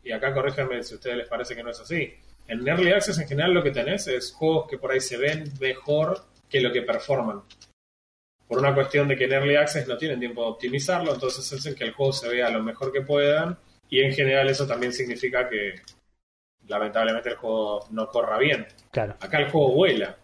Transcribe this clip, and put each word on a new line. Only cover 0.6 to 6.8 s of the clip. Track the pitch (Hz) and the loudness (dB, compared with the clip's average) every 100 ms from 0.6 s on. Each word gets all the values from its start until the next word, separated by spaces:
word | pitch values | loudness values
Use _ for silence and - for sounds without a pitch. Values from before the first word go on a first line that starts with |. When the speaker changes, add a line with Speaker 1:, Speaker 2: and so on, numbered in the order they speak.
| 131 120 | -4 -4
Speaker 1:
si | 120 | -8
a | 113 | -10
ustedes | 127 120 | -6 -6
les | 117 | -6
parece | 117 120 | -6 -6
que | 117 | -8
no | 117 | -10
es | 117 | -12
así, | 110 165 131 - - - - | -6 -4 -4 -10 -20 -20 -10
en | 117 127 | -4 0
Early | 170 180 | 2 4
Access | 196 202 165 | 4 2 -2
en | 147 | -2
general | 143 170 | 0 2
lo | 180 | 4
que | 147 | 2
tenés | 131 127 196 175 | 0 -2 -2 -2
es | 127 - | -4 -4
juegos | - 160 160 - | -2 2 2 0
que | 127 | -6
por | 127 | 0
ahí | 131 | 0
se | - 120 | 0 0
ven | 143 156 151 139 | 0 0 -6 -4
mejor | 131 127 - 147 156 185 - _ _ | -4 -4 0 2 2 -2 -8 _ _
que | 139 | 2
lo | 123 | 2
que | 123 | 0